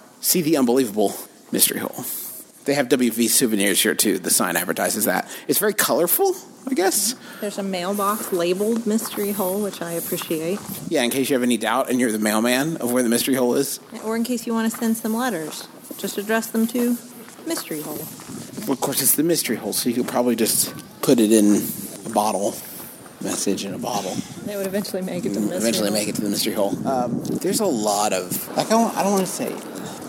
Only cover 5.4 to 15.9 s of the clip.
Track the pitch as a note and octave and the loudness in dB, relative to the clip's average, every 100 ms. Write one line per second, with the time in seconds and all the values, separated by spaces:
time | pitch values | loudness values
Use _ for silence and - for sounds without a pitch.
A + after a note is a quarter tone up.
5.4 | - C#3+ G#3 G3+ - C#3+ F3 - G4 F4+ | -2 0 2 2 2 2 2 2 2 0
6.4 | - - C4 C4+ F#4 - A3+ B3+ - - | -8 -12 -4 0 2 2 0 -4 -12 -8
7.4 | G#3 G3+ G3 F#3 F3+ G#3 G3 G#3+ - F3+ | -6 -4 -4 -2 -2 0 0 0 -2 0
8.4 | F3 F#3 G#3 A#3 G#3 A3 A3+ - G3+ G3+ | 2 2 0 0 2 0 0 -4 -2 -2
9.4 | F#3 G3 G3+ - E3+ E3+ - F3 - D#3+ | -2 0 -2 -4 -6 -6 -4 -4 -2 -2
10.4 | E3 G3+ - - - D3+ A#2+ C3 B2 C3 | -2 -4 -6 -10 -2 0 2 2 2 2
11.4 | B2 A#2 G#2+ B2 C3 B2 B2 G#2+ G#2+ G#2+ | 2 2 2 2 2 2 2 2 2 2
12.4 | A#2+ B2+ D#3 E3 A#2+ B2 A#2+ A#2 C3 C3 | 4 2 0 -2 0 2 4 2 2 2
13.4 | B2 B2 C#3 - - A3+ G#3+ A3+ A#3 A#3+ | 4 2 0 -4 -12 -8 -4 -2 0 -2
14.4 | A#3+ A3+ A3+ - A3+ A3+ A3 A3 B3+ F3 | -2 0 0 0 0 0 -2 -2 -2 -2
15.4 | D#3 - - - - | -6 -10 -14 -16 -16